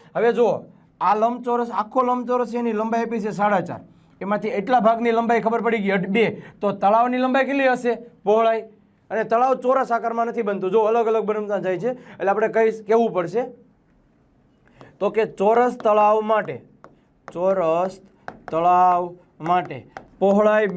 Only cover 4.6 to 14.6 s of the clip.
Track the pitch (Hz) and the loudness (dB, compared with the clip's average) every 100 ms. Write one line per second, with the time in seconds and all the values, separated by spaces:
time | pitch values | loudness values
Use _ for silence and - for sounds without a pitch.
4.6 | 196 247 214 226 233 226 233 233 214 226 | 0 2 4 2 0 0 2 0 0 -2
5.6 | 226 226 196 190 196 220 190 - - - | -2 -2 0 -2 0 0 0 -2 -16 -6
6.6 | 202 196 196 226 247 254 254 269 262 277 | -4 0 2 2 2 0 0 0 0 0
7.6 | 262 247 240 226 - _ 196 220 226 220 | 0 0 -2 -4 -8 _ 0 2 2 0
8.6 | 196 - _ _ - 220 208 226 262 254 | -6 -20 _ _ -8 -4 0 2 2 0
9.6 | 247 262 233 233 233 233 233 220 208 196 | 0 0 0 -2 -2 -2 -2 -2 -4 -2
10.6 | 185 220 214 233 220 220 202 214 208 202 | 0 2 2 2 2 0 -2 -4 -4 -4
11.6 | 185 175 233 254 - - 190 196 220 220 | -2 -4 -4 -6 -14 -4 -2 0 0 2
12.6 | 220 220 - 226 226 175 165 214 254 - | 0 -2 0 0 2 -2 -2 -4 -6 -12
13.6 | _ _ _ _ _ _ _ _ _ _ | _ _ _ _ _ _ _ _ _ _